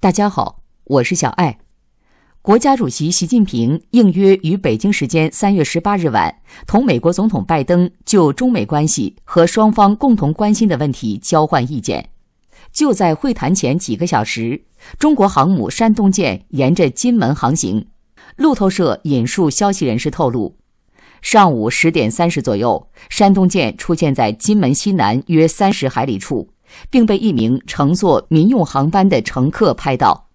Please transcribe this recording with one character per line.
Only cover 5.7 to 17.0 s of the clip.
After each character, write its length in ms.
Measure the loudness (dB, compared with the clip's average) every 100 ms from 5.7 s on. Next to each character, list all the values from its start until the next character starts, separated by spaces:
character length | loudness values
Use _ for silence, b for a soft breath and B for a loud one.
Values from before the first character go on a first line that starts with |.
| -2
八 180 | -2 -2
日 120 | 0
晚 260 | 0 -2 -6 B B -2
同 180 | 0
美 140 | 2 0
国 140 | 0
总 160 | 0 -2
统 160 | -2
拜 180 | -2 -4
登 260 | 0 2 0 _
就 280 | 0 2 2
中 180 | 2 -2
美 160 | -2 -2
关 180 | -2
系 300 | -2 -2 -6 -8
和 240 | -4 2 2
双 240 | 2 0
方 240 | 4 2
共 220 | 2 0 0
同 160 | 0
关 200 | -2 -2
心 160 | 0 0
的 80 | 0
问 120 | -4
题 260 | -4 -6 -8
交 280 | -2 0 2
换 160 | 0 -2
意 100 | -6
见。 300 | -6 -6 -8 -20 _ _ _ b b
就 200 | -2 0
在 220 | 2 0
会 180 | 0 -2
谈 220 | -4 -2
前 240 | -2 0 -4
几 160 | -4
个 100 | -6
小 200 | -2 -2
时， 360 | -4 -6 -6 -6 _ _ B B
中 160 | 0
国 140 | 2 2
航 200 | 2 0
母 220 | 0 -2
山 240 | 0 0
东 160 | 2 2
舰 340 | 2 -2 -4 _
沿 260 | -2 0
着 160 | 2 0
金 260 | 0